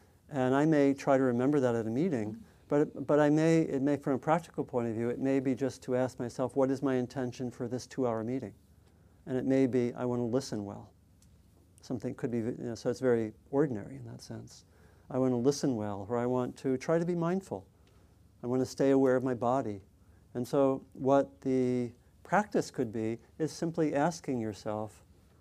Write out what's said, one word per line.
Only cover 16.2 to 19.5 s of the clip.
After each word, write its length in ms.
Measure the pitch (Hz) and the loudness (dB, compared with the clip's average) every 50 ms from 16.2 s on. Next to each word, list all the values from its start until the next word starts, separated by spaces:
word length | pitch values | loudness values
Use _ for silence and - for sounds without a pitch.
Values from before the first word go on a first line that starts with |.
| 120 | 0
want 320 | 123 127 123 123 - - - | 0 0 0 0 -2 -6 -6
to 200 | - 139 131 127 | -4 -2 -2 -2
try 200 | - - 165 170 | 0 0 0 0
to 60 | 175 | 0
be 100 | 170 180 | -2 -2
mindful. 520 | 175 165 165 180 190 - - - 95 - - _ _ _ _ _ - - _ _ _ - - _ _ - | -2 -2 -2 -2 -4 -4 -6 -10 -10 -12 -14 _ _ _ _ _ -20 -20 _ _ _ -20 -20 _ _ -6
I 40 | |
want 160 | 120 123 131 131 | -2 0 0 0
to 40 | |
stay 260 | 127 - - 139 135 139 | 0 0 2 4 4 6
aware 240 | 135 135 131 127 | 6 6 4 4
of 80 | 131 123 | 4 2
my 100 | 131 127 | 0 -2
body." 480 | 117 123 120 | 0 0 0